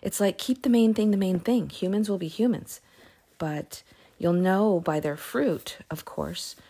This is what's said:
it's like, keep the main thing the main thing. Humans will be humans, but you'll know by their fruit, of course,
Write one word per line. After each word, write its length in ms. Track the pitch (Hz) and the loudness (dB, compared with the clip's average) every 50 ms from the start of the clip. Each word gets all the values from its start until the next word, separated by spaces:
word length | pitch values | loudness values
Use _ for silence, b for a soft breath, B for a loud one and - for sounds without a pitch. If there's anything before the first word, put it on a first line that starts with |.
it's 180 | - 196 - - | -8 -8 -2 0
like, 180 | 202 196 - - | 0 0 0 -2
keep 240 | - - 254 - | -4 -4 -4 0
the 80 | - 254 | 2 4
main 240 | 240 233 226 220 214 | 4 6 6 4 4
thing 160 | 226 214 214 | 4 2 2
the 60 | 202 | 2
main 240 | 196 196 185 185 170 | 2 2 0 0 0
thing. 280 | - 226 247 233 160 139 | 0 0 0 0 0 -4
Humans 400 | - - 185 180 196 214 220 208 | -6 -4 -2 0 0 0 0 0
will 80 | 202 | -2
be 120 | 180 175 156 | -4 -4 -6
humans, 520 | - - 226 247 196 - - - - - b b b b b b b b b b _ _ | -2 0 0 0 0 -2 -6 -12 -16 -18 b b b b b b b b b b _ _
but 440 | 165 156 151 147 - - - - b b b b b b b b | -6 -4 -4 -6 -8 -10 -14 -20 b b b b b b b b
you'll 140 | 170 170 | 2 2
know 480 | 175 180 180 185 190 196 214 214 190 170 | 4 4 4 4 4 4 4 4 2 2
by 200 | 175 165 151 151 | 2 0 0 0
their 160 | 147 151 147 | 0 -2 -4
fruit, 640 | 151 - - - 247 285 240 - - - - - - - - | -4 -8 -6 -2 0 0 0 0 -2 -6 -12 -14 -14 -12 -12
of 140 | 160 - - | -12 -12 -12
course, 520 | - - - 73 107 175 - - - - B B | -12 -8 -8 -8 -6 -8 -10 -12 -12 -14 B B